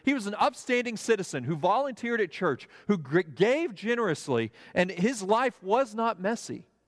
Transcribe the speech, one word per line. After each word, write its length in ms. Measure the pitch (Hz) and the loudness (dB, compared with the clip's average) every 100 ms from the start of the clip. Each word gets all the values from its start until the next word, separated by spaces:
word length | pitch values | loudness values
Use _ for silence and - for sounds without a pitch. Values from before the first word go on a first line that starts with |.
he 100 | - | -2
was 120 | 277 202 | -2 -2
an 80 | |
upstanding 640 | 196 254 254 - 247 240 220 | 2 0 0 -2 0 0 -4
citizen 480 | - 220 180 143 | 0 0 0 -4
who 100 | 123 | -4
volunteered 680 | 160 180 220 277 226 233 233 | 0 2 2 0 -4 -2 0
at 120 | 196 | -2
church, 360 | - 175 127 - - - | 0 0 0 -6 -12 -2
who 100 | 202 | -2
gr-, 220 | 131 165 | 2 0
gave 520 | 170 131 202 285 330 185 | 0 2 2 2 0 -6
generously, 720 | 214 240 214 147 - 120 110 - - | -4 -2 0 -2 -2 -2 -2 -6 -8
and 160 | - 180 | -2 -2
his 320 | 175 208 240 | 2 0 0
life 400 | 190 220 262 - | 0 2 2 -2
was 320 | 185 226 262 | 0 0 0
not 260 | 214 226 185 | 0 -2 0
messy. 440 | 185 233 - 120 - _ | -4 -4 -6 -12 -14 _